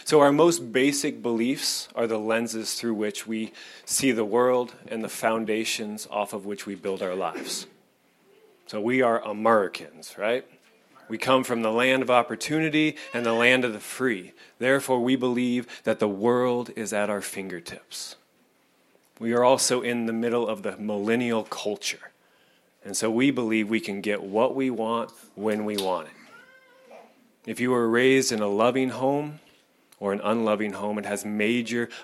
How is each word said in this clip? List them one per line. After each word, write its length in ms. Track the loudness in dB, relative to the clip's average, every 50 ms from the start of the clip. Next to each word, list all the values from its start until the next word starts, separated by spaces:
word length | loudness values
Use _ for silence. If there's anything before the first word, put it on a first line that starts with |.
| -2
So 160 | 4 6 8
our 100 | 8 8
most 400 | 8 6 6 6 4 2 -2 -2
basic 500 | 0 2 4 4 2 2 -2 -4 -4 -4
beliefs 680 | -4 -2 0 0 0 0 -2 -2 -4 -4 -4 -4 -6 -8 -4
are 140 | -2 -2 0
the 100 | -2 -2
lenses 580 | -2 0 0 0 -2 -2 -6 -6 -6 -6 -6
through 180 | -4 -2 -2 -2
which 340 | -2 -2 -4 -4 -6 -8 -6
we 240 | -6 -6 -6 -8 -10 -14 -20 -20 -20 -16 -10
see 300 | -4 -2 0 2 2 2
the 100 | 2 0
world 500 | 2 2 4 4 4 4 2 0 -2 -8 -18 -14 -10
and 160 | -8 -6 -6
the 60 | -8
foundations 1000 | -6 -2 0 0 0 0 -2 -2 -2 -2 -2 -2 -4 -6 -6 -8 -10 -10 -10 -8
off 220 | -4 -4 -4 -4
of 140 | -6 -10 -8
which 200 | -8 -10 -10 -8
we 100 | -10 -10
build 280 | -8 -6 -6 -4 -4 -4
our 100 | -4 -4
lives. 540 | -4 -4 -6 -6 -8 -10 -8 -10 -10 -10 -14 -20 _ _ _ _ _ _ _ _ _ _ _ _ _ _ _ _ _ _ -10
So 120 | -8 -4
we 220 | -2 0 2 4
are 200 | 4 4 2 0
Americans, 920 | -2 -4 -6 0 4 4 6 4 4 2 -4 -8 -14 -14 -18 -20 -20 -18 -10 -4
right? 280 | -2 -2 -2 -2 -4 -8 _ _ _ _ _ _ _ _ _ -20 -14 -10
We 80 | -8 -4
come 260 | 2 4 4 4 4
from 180 | 0 -2 0
the 120 | 0 0 2
land 300 | 2 2 4 2 2 2
of 60 | 4
opportunity 840 | 4 4 4 2 -2 -6 -4 -2 0 0 0 2 2 2 2 2 0 -4 -10 -6 -4
and 120 | -2 0
the 80 | 2 4
land 320 | 6 6 6 6 4 2
of 80 | 0 -4
the 80 | -6
free. 500 | -10 -12 -6 -2 0 0 0 -2 -6 -12 -20 -20 -20 -20 _ -2
Therefore, 440 | 2 2 2 2 2 2 0 2 2
we 140 | 2 2 2
believe 500 | 2 0 0 0 0 0 0 -2 -4 -6 -10 -6 -2
that 160 | -2 0 0
the 80 | 0 -2
world 640 | 0 0 2 2 2 4 2 2 0 -2 -4 -6 -8 -8
is 160 | -6 -4 -2
at 160 | 0 0 0
our 120 | -2 -4
fingertips. 920 | -4 -8 -10 -10 -10 -8 -10 -10 -12 -14 -16 -16 -18 -16 -14 -12 -12 -12 -14 _ _ _ _ _ _ _ _ _ _ _ _ _ _ _ _ _ _ _ _ -6
We 140 | -2 0 4
are 100 | 6 6
also 380 | 6 6 6 4 2 2 0
in 240 | 0 0 -2 -2 -2
the 80 | -2 -2
middle 340 | 0 0 0 0 0 0 0
of 160 | -2 -4 -4
the 140 | -6 -6 -6
millennial 640 | -6 -4 -4 -2 0 2 2 2 2 2 0 0 -2
culture. 720 | -4 -6 -6 -4 -4 -4 -4 -6 -8 -8 -8 -12 -20 _ _ _ _ _ _ _ _ _ _ _ _ _ _ -12
And 100 | -8 -6
so 160 | -2 0 0
we 200 | 2 4 4 2
believe 380 | 2 2 0 0 2 0 0 2
we 120 | 0 -2
can 180 | -2 -2 -6 -4
get 240 | -2 -2 -4 -4 -4
what 320 | -2 0 2 2 2 0
we 140 | 0 -2 -2
want 420 | -2 -4 -4 -2 -2 -4 -4 -6 -10 -18 -20 -20 -10
when 300 | -4 -2 -2 -2 0 -2
we 100 | -2 -2
want 320 | -2 -2 0 -2 -2 -4 -8
it. 60 | -16 -20 -20 -20 -20 -20 -20 -20 -20 -20 _ _ -20 -20 -20 -20 -20 -20 -20 -20 _ _ _ _ _ _ -12
If 160 | -10 -6 -2
you 100 | 0 2
were 160 | 2 2 2 4
raised 460 | 4 4 6 6 6 6 4 2 0
in 80 | 0
a 60 | 0 0
loving 420 | 2 4 4 4 4 2 0 -2
home 500 | -2 -2 0 0 0 0 -2 -6 -10 -14 _ _ _ _ _ _ _ _ _ _ _ -6
or 100 | -4 -2
an 80 | -2 -2
unloving 520 | 0 0 0 2 2 2 2 0 0 -4 -4
home, 240 | -6 -6 -6 -4 -4
it 80 | -4
has 180 | -4 -6 -6 -6
major 640 | -4 -2 0 0 2 2 0 -2 -2 -4 -4 -4 -4 -8 -12